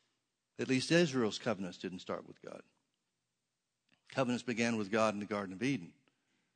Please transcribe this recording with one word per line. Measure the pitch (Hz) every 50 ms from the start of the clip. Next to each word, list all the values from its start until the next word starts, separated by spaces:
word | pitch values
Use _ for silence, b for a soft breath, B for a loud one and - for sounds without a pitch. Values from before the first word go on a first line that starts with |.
| _ _ _ _ _ _ _ _ _ _ _ -
At | 120 120
least | 131 131 127 -
Israel's | 160 170 175 156 131 131 117 104 95 -
covenants | - 127 107 92 98 87 90 -
didn't | - 95 90 92
start | - - 95 - - -
with | - _
God. | - - - - - _ _ _ _ _ _ _ _ _ _ _ _ _ _ _ _ _ _ _ _ _ _ _ _ _ _ _ _ -
Covenants | - 135 135 120 123 113 -
began | - 120 104 117 117 117
with | 110 104 95
God | 107 110 110 110 101
in | 104
the | 104
Garden | 95 107 104 101 92 92
of | 92 117
Eden. | 139 139 104 85 78 - _ _ _ _ _ _ _ _ _ _ _ _